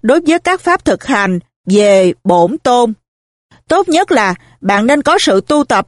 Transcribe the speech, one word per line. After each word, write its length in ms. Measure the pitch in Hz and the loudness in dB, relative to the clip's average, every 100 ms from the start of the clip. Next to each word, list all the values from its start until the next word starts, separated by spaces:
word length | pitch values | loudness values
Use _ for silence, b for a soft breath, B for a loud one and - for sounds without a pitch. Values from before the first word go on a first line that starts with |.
đối 180 | 226 311 339 | -2 0 0
với 120 | 330 | -2
các 220 | 349 370 | -2 -4
pháp 240 | 349 359 - | -2 -2 -2
thực 180 | - | -4
hành 360 | - 226 196 175 - _ - | -2 -2 -2 -4 -8 _ -2
về 440 | 202 208 196 180 - | 2 4 2 2 -2
bổn 340 | 185 175 175 302 | 0 2 0 -2
tôn, 360 | 262 247 233 214 _ _ _ _ _ b _ | -2 0 0 -4 _ _ _ _ _ b _
tốt 220 | 339 359 | -2 0
nhất 220 | 320 392 | -2 0
là 240 | 277 196 175 b b | 0 0 -4 b b
bạn 260 | 202 202 226 | -4 -2 0
nên 140 | 294 | 0
có 160 | 285 339 | 0 0
sự 220 | - 190 | 0 -2
tu 220 | - 302 | 0 -2
tập 240 | 285 214 | 0 -2